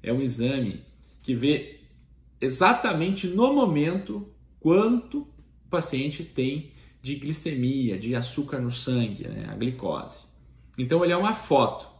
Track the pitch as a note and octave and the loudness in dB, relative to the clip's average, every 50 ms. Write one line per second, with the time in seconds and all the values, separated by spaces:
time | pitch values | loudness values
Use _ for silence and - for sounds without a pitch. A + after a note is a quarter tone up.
0 | - A#2 A#2+ C3 C3+ B2 G#2+ A2 A#2 B2+ C#3 C3+ A#2+ G2+ F2+ - - - - _ | 0 0 0 0 0 -2 -2 0 0 0 0 0 -2 -2 -4 -8 -14 -20 -20 _
1 | - _ - - - - B2+ A2+ B2 C#3+ D3+ - - - - - - - - - | -20 _ -20 -12 -4 -2 -2 2 2 2 2 2 -2 -10 -18 -20 -20 -20 -20 -20
2 | - _ - - _ - _ _ C3 C3+ C3 - F#3 G3+ A#3+ - - A3 F3+ D3+ | -20 _ -20 -20 _ -20 _ _ -2 -2 2 6 6 6 6 4 2 0 0 0
3 | E3 F#3+ G3 - - F3+ F3+ G3+ A#3+ C4+ C#4+ C#4+ B3 G3 D#3 D3 D3+ E3 F3+ G3 | 0 0 -2 -2 -4 -2 2 4 4 6 6 4 4 4 4 2 2 0 0 -4
4 | G3 - G#3 G3+ G3+ - - - - _ _ - - D#3+ F3 G3 G#3+ A3+ B3 A#3+ | -6 -6 -8 -8 -10 -12 -18 -20 -20 _ _ -2 2 4 6 6 6 4 2 2
5 | - - - D4 C#4+ - - - - _ _ _ _ - - E3+ E3 - - C3 | 0 -4 -8 -8 -8 -8 -18 -20 -20 _ _ _ _ -4 -2 -2 -2 -2 -4 -2
6 | C3+ D3+ D3 - E3 - - - B2+ C3+ C#3+ D#3 D3+ - - - - - _ _ | -2 -4 -6 -8 -12 -6 -4 -2 -2 -2 -2 -4 -8 -12 -20 -20 -20 -20 _ _
7 | - C3 D3 D3 D3 D3 D#3 - - E3 D3 B2+ B2 B2+ C#3 C3+ B2+ A2+ F#2+ F#2+ | -10 -8 -8 -6 -6 -6 -6 -6 -6 -6 -2 0 0 0 0 0 0 -2 -2 -4
8 | G#2+ A#2 B2 A#2+ A#2+ - - D3 C#3 - - C3 B2 A#2+ A#2+ - - C3+ B2+ B2 | -4 -4 -4 -4 -4 -4 -4 -6 -4 -4 -4 -4 -4 -4 -4 -6 -4 -2 0 0
9 | A#2 G#2 G2 - - - G#2 - G#2+ G#2+ G2+ G2+ A#2 B2+ B2 - G2+ E2+ D2+ B1+ | 0 -2 -4 -8 -10 -10 -10 -10 -10 -10 -6 -4 -4 -4 -4 -4 -4 -4 -4 -4
10 | - - - - - _ _ - - - - - - - - - B2+ B2 E3 F3 | -8 -12 -16 -18 -20 _ _ -20 -20 -20 -20 -20 -20 -16 -6 -6 0 2 2 4
11 | F3 E3+ F3 F3+ G3 G#3+ A3 - - - D3 C3+ A#2 G#2 - - - - - | 4 4 2 2 2 0 0 -2 0 2 4 4 4 2 0 -8 -14 -18 -20